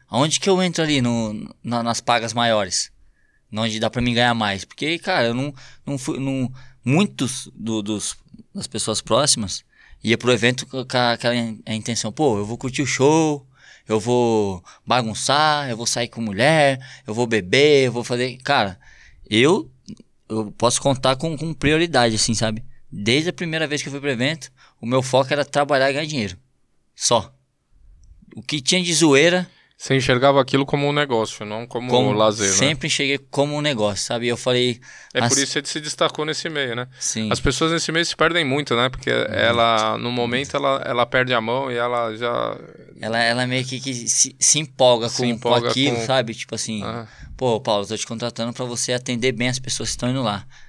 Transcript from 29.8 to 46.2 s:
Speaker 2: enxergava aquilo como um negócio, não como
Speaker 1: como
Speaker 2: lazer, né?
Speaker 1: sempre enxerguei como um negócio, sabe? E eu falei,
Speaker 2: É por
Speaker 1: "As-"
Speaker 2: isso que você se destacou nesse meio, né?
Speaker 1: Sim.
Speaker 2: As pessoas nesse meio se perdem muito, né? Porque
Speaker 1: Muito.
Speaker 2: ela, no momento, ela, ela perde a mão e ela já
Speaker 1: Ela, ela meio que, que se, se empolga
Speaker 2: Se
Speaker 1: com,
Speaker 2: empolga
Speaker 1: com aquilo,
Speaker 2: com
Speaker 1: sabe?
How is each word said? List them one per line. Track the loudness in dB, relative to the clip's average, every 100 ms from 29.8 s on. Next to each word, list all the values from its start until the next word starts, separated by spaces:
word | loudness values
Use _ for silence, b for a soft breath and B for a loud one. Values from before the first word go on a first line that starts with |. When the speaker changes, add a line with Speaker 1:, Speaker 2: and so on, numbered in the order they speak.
| -2 0
Speaker 2:
enxergava | 2 4 6 4
aquilo | 4 2 0
como | 0 0
um |
negócio, | 0 0 0 0 -4 -10
não | -10 -8
como | -8 0
Speaker 1:
como | 2 4
Speaker 2:
lazer, | 4 2 4 0
né? |
Speaker 1:
sempre | 2 2 0 -2
enxerguei | -2 0 -2
como | -4 -2 0 0
um |
negócio, | -2 0 0 -2 -4
sabe? | -2 -2
E |
eu | -2
falei, | 0 2 2 -2 B B B
Speaker 2:
É | 0
por | 2
Speaker 1:
"As-" | 2
Speaker 2:
isso | 0 -2
que | -4
você |
se | -8
destacou | -8 -2 -2 -2 -6
nesse | -4 -6
meio, | -4 -4 -4
né? | -8 -8
Speaker 1:
Sim. | -6 -4 -2
Speaker 2:
As | 0
pessoas | 0 0 0
nesse | 0 0
meio | -2 -2
se | 0
perdem | 2 2 0
muito, | -2 0 0
né? | 0
Porque | -2 -2
Speaker 1:
Muito. | -2 0
Speaker 2:
ela, | 0 2 4 4 4 2 -2
no | -4
momento, | -2 -2 -2 -4 -2
ela, | 0 -2 -2
ela | -2 0
perde | 0 2
a | 2
mão | 2 -2 -2
e | -2
ela | -2 -2 -2 -4
já | -4 -2 -4 -6 -12 -20 -20 -10
Speaker 1:
Ela, | -4 0
ela | 2 0 0
meio | -2 -4
que, | -6
que | -8 -6 -2
se, | 0 0 0
se | 2 2
empolga | -2 4 4 6 2
Speaker 2:
Se | 0
Speaker 1:
com, | -2
Speaker 2:
empolga | 0 2 2
Speaker 1:
com | 2
aquilo, | 0 2 0
Speaker 2:
com | 0
Speaker 1:
sabe? | 0